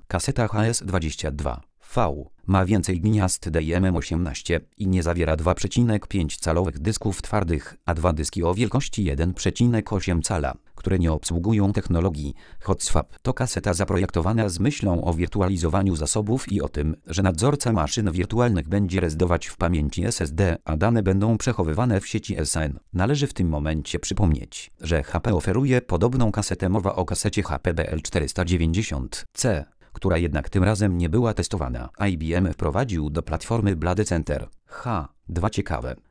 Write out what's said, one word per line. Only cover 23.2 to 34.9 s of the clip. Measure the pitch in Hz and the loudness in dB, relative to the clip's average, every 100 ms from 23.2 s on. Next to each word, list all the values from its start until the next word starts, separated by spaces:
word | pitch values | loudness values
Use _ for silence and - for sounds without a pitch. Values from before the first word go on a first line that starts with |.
| 139 | 0
w | |
tym | - 87 | 0 0
momencie | 76 76 80 73 - | 0 -2 -2 -4 -6
przypomnieć, | - 95 92 69 - - - - | -4 2 2 2 -2 -14 -18 -10
że | 78 82 | 0 0
H | - 85 | 0 -2
P | 113 90 | 0 0
oferuje | 95 95 135 123 | 0 0 2 2
podobną | - 85 117 127 113 | 2 2 2 4 2
kasetę. | 104 - 95 95 | 2 -2 0 0
Mowa | 101 95 92 | 0 0 -2
o | 87 | -2
kasecie | 104 104 104 | -2 -2 0
H | 80 69 | -2 -2
P | 92 | -2
B | 80 80 | 0 -2
L | 80 | -4
czterysta | - 90 71 - 85 | -2 -2 -2 -2 0
dziewięćdziesiąt | 87 82 87 110 71 64 - - | 2 2 0 -2 -4 -6 -10 -12
C, | - 123 82 69 _ - | -4 0 0 -4 _ -18
która | - 95 82 | -4 0 2
jednak | 85 71 - | 2 -2 0
tym | 98 | 2
razem | 92 104 104 87 | 4 4 2 2
nie | 85 | 2
była | 110 120 | 2 2
testowana. | 107 85 95 65 60 - - 101 | 0 -2 -2 -4 -6 -8 -4 -2
I | 85 | 0
B | 80 87 | 0 2
M | 92 | 2
wprowadził | 73 82 80 127 85 76 | 0 0 0 0 -2 -2
do | 78 | -2
platformy | - 78 - 117 101 85 | -4 -4 -2 0 2 2
Blade | 85 92 107 | 0 0 0
Center | 85 80 65 55 - _ | 0 -2 -4 -6 -16 _
H | - 123 | -10 -6